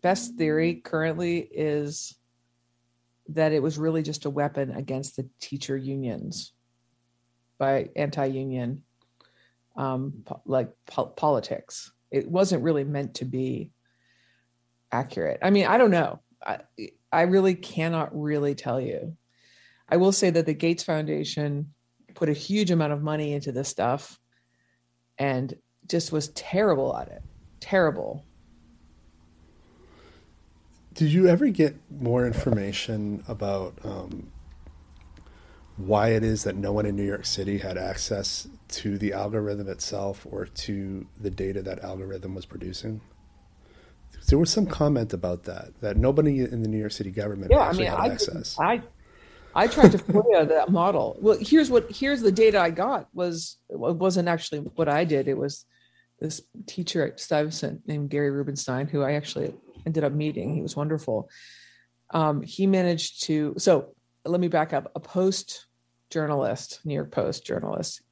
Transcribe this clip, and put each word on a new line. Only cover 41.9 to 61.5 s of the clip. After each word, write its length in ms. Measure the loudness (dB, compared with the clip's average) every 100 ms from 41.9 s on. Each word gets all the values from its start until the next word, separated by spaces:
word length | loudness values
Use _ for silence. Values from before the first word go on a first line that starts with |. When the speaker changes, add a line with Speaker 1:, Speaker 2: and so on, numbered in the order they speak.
| -10 -10 -10 -10
Speaker 2:
was 140 | -12 -12
producing? 540 | -12 -10 -10 -10 -10 -14 -20 -20 -20 -20 -20 -20 -20 -20 -20 -20 -6 4
There 100 | 4
was 120 | 4
some 160 | 2 0
comment 460 | 2 2 2 0
about 300 | -4 -4 -4
that, 280 | -8 -12 -14 -8
that 160 | -2 2
nobody 420 | 4 4 4 2
in 220 | 0 -2
the 60 | -2
New 100 | -2
York 140 | -4
City 180 | -6 -6
government 400 | -4 -6 -6 4
Speaker 1:
Yeah, 80 | 4
I 80 | 6
Speaker 2:
actually 180 | 2 0
Speaker 1:
mean, 40 |
Speaker 2:
had 80 | 0
Speaker 1:
I 80 | 0
Speaker 2:
access. 480 | 0 -4 -4 -8
Speaker 1:
didn't, 300 | -2 0 0 -4 -20 -20 -20 -20 -20 -6 2
I, 60 |
I 20 | 2
tried 240 | 10 10
to 60 | 10
foia 500 | 4 4 6 6 6
that 220 | 4 4
model. 460 | 4 4 2 -2 2
Well, 180 | 4 4
here's 300 | 6 6 8
what, 200 | 4 2
here's 300 | -4 0 4
the 100 | 4
data 300 | 8 6 8
I 100 | 4
got 380 | 2 0 -2 -6
was, 440 | -4 -2 -2 -10 -14 _
it 80 | -4
wasn't 520 | -2 2 2 2 2
actually 320 | 0 -2 -8
what 280 | -8 -2 2
I 160 | 2
did. 220 | 2 2 2
It 100 | -2
was 280 | -2 -6 -18 _ _ _ _ _
this 200 | -8 -8 -12 -18 -12
teacher 380 | -8 -4 0
at 140 | -2 -4
Stuyvesant 640 | -2 0 0 -4 -6 -8 -6
named 220 | -6 -2
Gary 200 | 0 0
Rubenstein, 560 | 0 -4 -6 -4 -4 -2
who 160 | 0
I 120 | 0
actually 380 | 0 -4 -6 -6 -6 -20 -10 -4
ended 180 | 0
up 80 | 0
meeting. 420 | 0 -2 -2 -4
He 80 | -4
was 140 | -4 -4
wonderful. 520 | -2 -2 -2 -4 -4 -16 -20